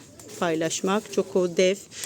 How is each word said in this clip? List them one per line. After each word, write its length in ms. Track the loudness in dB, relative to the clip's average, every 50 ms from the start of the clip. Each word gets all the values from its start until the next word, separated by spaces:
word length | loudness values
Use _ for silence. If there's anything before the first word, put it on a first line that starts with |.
| -12 -20 -20 -20 -18 -14 -6 -2
paylaşmak. 720 | 0 0 0 0 0 -2 -2 -2 0 0 0 0 -2 -2
Choco 440 | -2 -2 0 0 2 2 2 2 2
Dev 200 | 4 4 4 2 0 -4 -14 -14 -12 -12